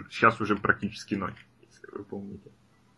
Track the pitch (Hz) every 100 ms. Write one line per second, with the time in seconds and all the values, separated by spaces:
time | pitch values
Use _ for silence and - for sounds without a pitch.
0 | - - 113 110 104 101 - - 101 -
1 | - 98 92 117 - _ - - - -
2 | - 101 101 104 - _ _ _ _